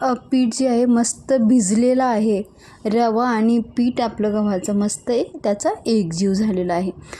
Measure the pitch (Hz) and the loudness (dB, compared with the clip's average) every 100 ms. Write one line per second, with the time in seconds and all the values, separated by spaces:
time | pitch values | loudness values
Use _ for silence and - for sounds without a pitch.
0 | 262 247 - 262 247 - 262 240 247 233 | -2 -4 -2 0 0 0 0 2 2 2
1 | 233 - - 269 220 254 185 214 247 254 | 0 -4 -2 0 4 4 4 2 2 2
2 | 254 220 214 202 208 - - - 220 220 | 2 0 0 0 -4 -14 -20 -10 -2 0
3 | 233 220 247 226 220 233 226 - 240 247 | 2 2 0 2 2 2 -2 -2 -2 0
4 | 233 220 214 208 208 190 196 202 208 - | -4 -2 -2 0 0 -2 -2 -2 -2 -4
5 | - 240 339 311 - 202 311 427 - 220 | -4 -2 -2 -4 -4 -2 -2 -4 0 0
6 | 175 165 196 190 220 180 180 170 185 - | 0 -2 0 0 0 -2 -2 -2 -2 -8
7 | - - | -16 -18